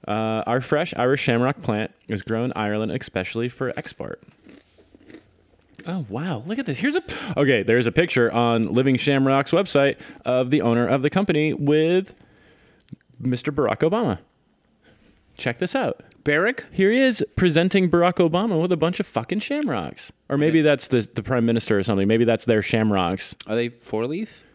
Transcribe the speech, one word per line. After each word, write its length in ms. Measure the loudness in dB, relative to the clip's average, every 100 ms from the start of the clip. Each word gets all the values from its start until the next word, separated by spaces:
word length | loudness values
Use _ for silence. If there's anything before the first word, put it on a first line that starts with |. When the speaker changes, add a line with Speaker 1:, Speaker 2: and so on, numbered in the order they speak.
| -6
Speaker 1:
Uh, 360 | -4 -2 -4 -2
our 140 | -2
fresh 320 | 0 -2 -2 -2
Irish 240 | 0 0
shamrock 400 | 0 0 0 -2
plant 300 | -4 -4 -4 _ -8
is 140 | -8
grown 220 | -4 -4 -2
in 80 | -4
Ireland, 360 | -4 -2 -4
especially 580 | -6 -6 -6 -6 -6 -6
for 220 | -6 -8 -8
export. 440 | -12 -14 -12 -12 -16 _ -20 -20 _ _ _ _ _ -20 _ _ _ _ _ -18 -10
Oh, 200 | -8 -8
wow. 340 | -8 -6 -8 -6
Look 140 | -8
at 60 | -6
this. 140 | -4
Here's 160 | -2 -4
a, 80 | -6 -12 -6 0
okay, 240 | 2 2
there's 260 | 4 2 2
a 40 |
picture 400 | 0 0 2 2
on 400 | 2 2 2 2
Living 220 | 2 2 2
Shamrock's 560 | 2 2 2 2 2
website 460 | 0 2 2 2 0 -12 -10 -2
of 240 | 0 2
the 120 | 2
owner 260 | 2 2 2
of 140 | 0
the 80 | 0
company 440 | 0 0 0 0
with 640 | 0 2 2 4 2 -2 -14 _ _ _ _ _ _ _ -20 _ _
Mister 320 | -4 -2 -4
Barack 280 | 0 0 2
Obama. 400 | 0 0 0 -2 _ _ _ _ _ _ _ _ _ _ _ -8
Check 200 | -6 -4
this 160 | -4 -2
out. 260 | -4 -6 -14 _
Speaker 2:
Barrick? 420 | -2 0 0 -4 -8
Speaker 1:
Here 180 | 0 2
he 80 | 4
is 260 | 2 0 -4 0
presenting 540 | 2 4 2 2 4
Barack 260 | 4 2 4
Obama 460 | 2 2 0 0
with 100 | 0
a 60 | 0
bunch 240 | 0 -2
of 60 | -4
fucking 320 | -4 -4 -6
shamrocks. 720 | -4 -4 -2 -4 -6 -10 -18 -20 _
Or 80 | 0
maybe 220 | 2 4
Speaker 2:
Okay. 40 |
Speaker 1:
that's 240 | 4 2 2
the, 140 | 0 0 -6
the 80 |
prime 220 | -2 0 2
minister 320 | 0 2 0
or 40 |
something. 240 | 2 2 2
Maybe 160 | 4
that's 220 | 4 2 2
their 160 | 0
shamrocks. 760 | 2 0 2 2 0 -2 -6 -8 -6
Speaker 2:
Are 80 | -4
they 120 | -4
four-leaf? 760 | -8 -8 -6 -4 -6 -10 -14 _